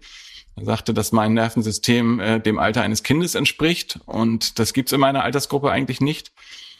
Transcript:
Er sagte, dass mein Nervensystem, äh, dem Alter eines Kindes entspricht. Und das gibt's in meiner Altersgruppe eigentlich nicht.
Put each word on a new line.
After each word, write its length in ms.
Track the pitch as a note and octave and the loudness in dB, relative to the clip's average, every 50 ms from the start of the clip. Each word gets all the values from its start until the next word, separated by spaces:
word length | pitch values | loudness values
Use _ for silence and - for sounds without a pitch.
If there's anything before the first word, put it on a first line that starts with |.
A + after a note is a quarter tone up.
| - - - - - - - - - - - | -14 -20 -20 -20 -20 -20 -20 -20 -20 -20 -16
Er 80 | - G#2 | -8 -4
sagte, 280 | G#2+ A2+ A2+ - - A2+ | -2 -2 -2 -2 -2 -2
dass 200 | A2 G#2 - - | -2 0 0 2
mein 200 | A2+ G#2+ G#2+ A2 | 2 2 4 2
Nervensystem, 840 | A#2 A2+ A2+ - B2 A2 A2 G#2 - - - A#2+ A#2+ A#2 A#2 A#2 A#2 | 2 2 0 0 -2 -2 -2 -2 -2 2 2 2 4 4 2 0 0
äh, 220 | F#2 A2 A2+ A2 | 0 0 0 2
dem 180 | G#2+ G#2+ G#2+ E2 | 2 0 0 2
Alter 240 | D2 G#2 A2 B2 G#2+ | 2 0 2 0 0
eines 220 | G2 A2 A2 - | 0 -2 -2 0
Kindes 320 | - C3 D#3 F3 E3+ - | 0 0 0 0 0 -2
entspricht. 640 | - C#3 C#3 - - D3+ D#3+ F3 - - - - - - | -2 -2 -2 0 0 0 0 0 0 -4 -8 -12 -14 -12
Und 540 | - - G#2 A2+ A2+ A2+ A2+ - - - - | -6 -2 0 0 2 0 0 -2 -2 -2 -2
das 140 | A2+ - - | -2 0 0
gibt's 180 | C#3 C3 - | -2 0 0
in 80 | C3+ C#3 | 2 2
meiner 220 | C#3 C3+ C#3 C3+ F#2+ | 2 2 2 2 0
Altersgruppe 480 | G#2+ B2+ C#3+ C3 - - C#3 C3+ C#3 | 0 0 -2 -2 -2 -2 0 0 0
eigentlich 300 | F#2 A#2 C3+ B2+ B2+ - | 0 0 -2 -2 -2 0
nicht. 320 | C3+ C#3+ D#3 - - - _ _ - - - - - - - - | 0 0 -2 -4 -8 -18 _ _ -20 -20 -20 -20 -20 -20 -20 -20